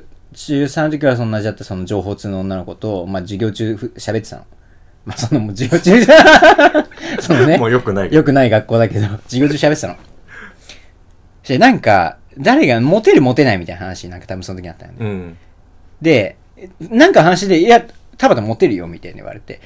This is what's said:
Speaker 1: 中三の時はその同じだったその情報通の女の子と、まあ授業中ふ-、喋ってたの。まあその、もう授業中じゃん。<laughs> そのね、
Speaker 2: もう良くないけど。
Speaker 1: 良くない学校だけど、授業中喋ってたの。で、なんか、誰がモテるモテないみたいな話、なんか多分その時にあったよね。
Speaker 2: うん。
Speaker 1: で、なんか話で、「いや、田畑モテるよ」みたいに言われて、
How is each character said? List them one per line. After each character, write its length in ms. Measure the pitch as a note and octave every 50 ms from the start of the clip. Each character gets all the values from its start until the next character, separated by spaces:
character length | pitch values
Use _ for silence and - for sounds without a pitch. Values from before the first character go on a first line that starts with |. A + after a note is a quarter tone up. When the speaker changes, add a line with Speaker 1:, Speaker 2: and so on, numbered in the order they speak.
| - - - - - - -
Speaker 1:
中 340 | - - - D3 C#3 C#3+ C#3
三 220 | - E3 D3+ D#3
の 80 | D3+ C#3+
時 80 | D3
は 100 | C#3 B2+
そ 100 | A#2+ A#2+
の 60 | A2
同 60 | G#2+ G#2+
じ 60 | G2+
だ 60 | G#2+
っ 40 | G2+
た 80 | - -
そ 120 | - G2+
の 100 | F#2 F#2
情 160 | E2+ G#2+ G2
報 140 | F2+ G2+ G2+
通 120 | - - G2+
の 140 | G2 F#2+
女 160 | F#2+ G2 F#2+ F#2
の 80 | F2
子 100 | F#2 -
と、 300 | - - A2 G2+ F#2 F2 F#2+
ま 120 | G2 F#2
あ 20 |
授 180 | F2+ F#2+ G2+ G2
業 120 | A2+ A2
中 260 | G2+ - A2+ G#2+ A2 G2
ふ-、 160 | - A#2+ - -
喋 220 | - - A2 A2
っ 20 |
て 80 | A2 -
た 80 | - -
の。 80 | - - - - _ _ _ _ - _ _ _ _
ま 80 | A2 G#2+
あ 40 | -
そ 160 | A#2 A2+ D#3
の、 60 | B2+
も 140 | G#2+ G#2+ G2+
う 20 |
授 180 | G#2+ C3 - E3
業 80 | E3+
中 220 | E3+ F3+ G3 B3 A3
じ 80 | -
ゃ 680 | D4+ D#4+ F4 D#4 D4+ - - - G4+ - D4 - - D4+
ん。 60 | D4+ - - - - E4+ D4 -
<laughs> 20 |
そ 120 | - - E3
の 120 | B2 B2+
ね、 120 | D3 E3 -
Speaker 2:
も 100 | A#2+ A2+
う 40 |
良 80 | A#2+ B2+
く 140 | - A2+ F#2+
な 80 | G2
い 20 | F#2+
け 40 | F2+
ど。 40 | - D#3
Speaker 1:
良 60 | D#3
く 80 | D3+ C3+
な 100 | C#3 C3
い 60 | A#2
学 180 | G#2+ G#2+ G#2+ -
校 100 | A#2 A#2
だ 100 | A#2 G#2
け 100 | - G#2
ど、 80 | G#2+ G2+ G#2 G#2 - -
授 180 | A#2+ B2+ C#3+
業 20 | C#3+
中 200 | D3+ D3 - D3
喋 40 |
っ 40 | D3+
て 60 | D3+
た 60 | - F#2
の。 80 | - - - - - - - - - - - - - _ - - - - - - _ _ _ _ _ _ _ _ _ _ _ -
で、 100 | B2+ B2+
な 120 | A3 C4+
ん 100 | B3 G3+
か、 380 | - A2+ G2+ F#2+ E2+ - - - - - - C3
誰 300 | C#3 G3 B3+ D4+ C4+ D3
が 140 | A#2+ A2+
モ 180 | A#2+ C#3+ F3+ G#3+
テ 140 | - F#4+ G#4
る 80 | F#3
モ 120 | C#3 B2+ B2
テ 120 | - C#3+
な 80 | B2+ G2+
い 40 | F#2
み 60 | F2
た 80 | F2 F2+
い 20 |
な 60 | F2+ F#2
話、 260 | F#2 F2+ F2+ - F2+
な 80 | F2 F2
ん 20 |
か 80 | - -
多 80 | F#2+
分 80 | F#2 F2+
そ 100 | - F#2
の 60 | F#2
時 40 | F2
に 60 | E2+
あ 40 | E2
っ 40 | -
た 100 | F2 E2+
よ 40 |
ね。 60 | - -
Speaker 2:
う 60 | A#2
ん。 320 | G#2+ G2+ F#2 F2+ E2+ E2+ E2+ - - _ _ _ _ _ - - - - - D3
Speaker 1:
で、 340 | E3 D#3 A#2 G2 - - _ _ _ _ _ - - - -
な 280 | D#3+ - G3 A#3 D#4 G4
ん 60 | F4
か 100 | E3+ D#3
話 240 | F3 F#3 F3+ G3+ G3
で、 100 | F#3 D#3
「い 40 | F3+
や、 180 | A#3 A#3 A3+ - - - - - - - -
田 120 | - C4+
畑 160 | F3+ A#2+ G#2
モ 100 | G#2+ A2+
テ 120 | - F#3+ D3+
る 80 | G#2
よ」 100 | F2+ F2 E2+
み 120 | E2 -
た 80 | - -
い 20 | -
に 40 | -
言 80 | G2
わ 80 | G2+ -
れ 60 | -
て、 200 | - - - - -